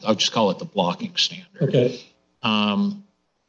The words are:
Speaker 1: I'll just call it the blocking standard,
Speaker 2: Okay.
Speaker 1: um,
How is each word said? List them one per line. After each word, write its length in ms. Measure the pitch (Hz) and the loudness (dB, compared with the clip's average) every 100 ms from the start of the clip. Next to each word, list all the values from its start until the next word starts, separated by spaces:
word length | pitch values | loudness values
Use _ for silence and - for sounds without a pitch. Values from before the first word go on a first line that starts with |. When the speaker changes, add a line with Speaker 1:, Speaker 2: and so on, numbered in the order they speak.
| 110 | -2
Speaker 1:
I'll 80 | |
just 180 | 101 - | 0 0
call 180 | 117 104 | 2 0
it 80 | 87 | 0
the 60 | |
blocking 500 | 85 101 87 90 101 - | -4 0 0 -2 -4 -2
standard, 440 | - 175 - - | -4 -4 -18 -2
Speaker 2:
Okay. 400 | 139 131 127 - - _ _ _ | 2 4 2 0 -12 _ _ _
Speaker 1:
um, 640 | 113 107 104 101 101 101 - _ _ _ | 0 2 2 0 -2 -4 -12 _ _ _